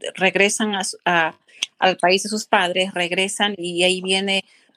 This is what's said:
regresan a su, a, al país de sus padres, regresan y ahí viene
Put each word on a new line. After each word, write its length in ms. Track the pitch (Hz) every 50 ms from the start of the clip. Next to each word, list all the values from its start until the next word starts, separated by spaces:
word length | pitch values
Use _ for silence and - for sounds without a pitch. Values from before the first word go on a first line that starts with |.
| - - -
regresan 600 | - 185 185 170 185 196 208 208 - 226 214 202
a 100 | 196 185
su, 120 | - - - _
a, 320 | 175 175 170 160 160 165 _ _ _ _ - - - _ _
al 180 | - 185 180
país 260 | - - 175 190 196 -
de 40 | 202
sus 180 | 214 214 -
padres, 480 | - - 208 185 175 180 185 185 196 -
regresan 600 | 180 175 170 180 185 190 196 - - 214 208 202
y 260 | 180 170 175 175 170 180
ahí 160 | 185 185 185
viene 440 | 180 185 190 190 196 196 196 190 - _ _ _ _ _ _